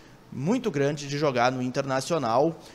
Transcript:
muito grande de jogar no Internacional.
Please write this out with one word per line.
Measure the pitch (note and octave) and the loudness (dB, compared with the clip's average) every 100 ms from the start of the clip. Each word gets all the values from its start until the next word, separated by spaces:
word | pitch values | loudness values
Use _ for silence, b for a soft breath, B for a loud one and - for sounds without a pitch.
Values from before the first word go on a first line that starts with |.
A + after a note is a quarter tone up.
| B B - | B B -14
muito | - C#3+ B3 G#3+ | -6 -2 0 0
grande | D3 C#3 C#3+ C#3+ | 0 0 -2 -6
de | C#3+ | -2
jogar | D3+ B2 B2 | 0 4 2
no | C3 | 2
Internacional. | B2+ B2+ C3+ C3 - E3+ B2 A#2 D#3 D#3+ B | -2 -2 -2 -2 0 -2 2 2 2 0 B